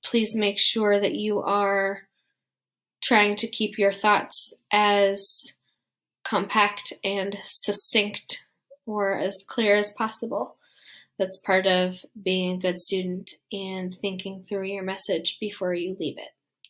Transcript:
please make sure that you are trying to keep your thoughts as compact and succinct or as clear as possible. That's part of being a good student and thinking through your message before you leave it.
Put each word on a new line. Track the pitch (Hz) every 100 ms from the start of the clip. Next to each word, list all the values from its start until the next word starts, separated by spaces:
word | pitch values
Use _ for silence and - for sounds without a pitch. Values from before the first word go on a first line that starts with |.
please | - 233 220 220
make | 208 202
sure | - 226 208 202
that | 202
you | 196 214 208
are | - 202 202 196 196 202 - _ _ _ _ _ _ _ _ -
trying | - 220 208
to | 208 226
keep | - 208 214
your | 196
thoughts | 196 214 196 - - - - -
as | 208 208 202 196 196 - - - - _ _ _ _ _ _
compact | - 202 202 220 202 - - -
and | 202 196 190 202 -
succinct | - - 196 - 226 208 - - - - _ _ - -
or | 208 196 190
as | 185 202 -
clear | - 214
as | 208 208 -
possible. | 220 - 226 202 254 - _ _ - - _ -
That's | 185 -
part | - 190 190
of | 185 185 185 - 214
being | 190 185 185
a | 185
good | 180 180
student | - 190 185 180 - - -
and | 202 190 190 185 185
thinking | 202 185 190 190 185
through | 196 190
your | 196
message | 185 190 - 165 - -
before | 208 - 180
you | 175 180 190
leave | 160 -
it. | - _ _ _